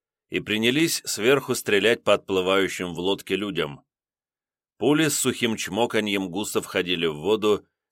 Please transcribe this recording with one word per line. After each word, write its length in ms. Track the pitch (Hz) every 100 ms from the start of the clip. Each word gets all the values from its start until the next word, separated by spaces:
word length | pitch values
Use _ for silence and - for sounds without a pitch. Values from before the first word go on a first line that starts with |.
| _ _ -
и 100 | 87
принялись 640 | 90 107 113 143 165 -
сверху 500 | - - 117 139 -
стрелять 480 | 117 - 104 104 117
по 120 | -
отплывающим 800 | 101 - 95 90 95 92 - 90
в 40 | 82
лодке 380 | 90 98 - 95
людям. 460 | 101 85 76 69 _ _ _ _ _ _ _ _ _ -
Пули 300 | 120 156 156
с 100 | -
сухим 400 | 131 117 117 110
чмоканьем 720 | - 113 117 113 107 98 92
густо 320 | 87 101 110
входили 420 | - 98 87 90
в 120 | 82 73
воду, 500 | 90 107 107 98 _ _ _